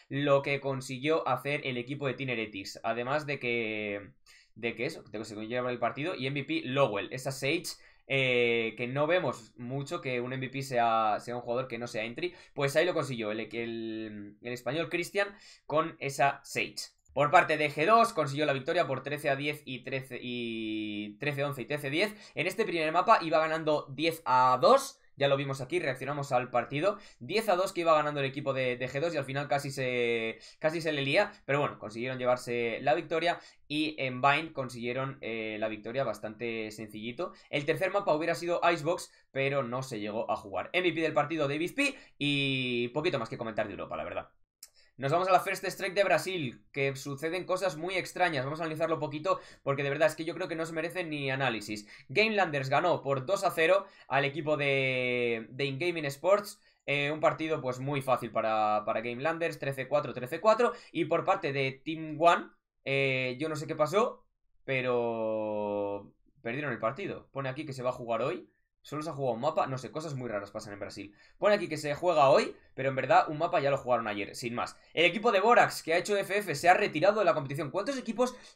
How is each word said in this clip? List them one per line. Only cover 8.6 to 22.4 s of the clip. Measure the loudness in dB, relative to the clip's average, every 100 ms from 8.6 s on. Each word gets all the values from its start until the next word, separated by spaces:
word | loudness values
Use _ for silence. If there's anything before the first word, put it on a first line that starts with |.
| 0 -4
que | -4
no | 0 2
vemos | 2 2 -4 -10 -14
mucho | -8 -6 -6 -6
que | -4 -4
un | -4
M | -4 -6
V |
P | -6
sea, | -2 2 4 4 2 0
sea | -2 -8
un |
jugador | -2 -2 -2
que | -6
no | -6
sea | -4
entry. | -6 -4 -6 -6 -14
Pues | -2 2 4
ahí | 4
lo |
consiguió, | 2 -2 -4 -4
el, | -4
el, | -6 -6 -6 -6 -6 -6 -8 -10 -14 -12
el | -10
español | -8 -4 -4 -2
Cristian | -4 -4 -2 -4 -6 -20 -20 -2
con | 0 0 -4
esa | -6 2 2 2
Sage. | -6 -4 -4 -6 -14 _ _
Por | 0 6
parte | 6 6 2
de | 0
G | 2 6
dos | 6 6
consiguió | 2 -2 0 0
la |
victoria | 0 0 0 2
por | -2
trece | -4 -4 0
a | 0
diez | -2 -6
y | -8 -12 -6
trece, | -8 -6 -10
y | -6 -4 -4 -4 -4 -4 -4 -6 -8 -6
trece | -6 -2 -4
once | -4
y | -6
trece | -6 -2
diez. | 0 -2 -4 -14
En | -4